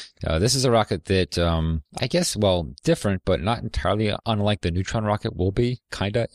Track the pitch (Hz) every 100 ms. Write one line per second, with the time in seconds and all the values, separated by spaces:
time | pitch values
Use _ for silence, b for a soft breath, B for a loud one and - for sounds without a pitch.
0 | B - - 80 104 131 127 117 107 95
1 | - 95 90 - 85 82 80 80 - -
2 | - 170 175 104 104 90 76 - - 165
3 | 107 95 - 85 85 113 107 - - 104
4 | 107 - - 107 101 104 - 87 95 117
5 | 107 104 113 - 90 95 120 127 _ -
6 | 98 110 113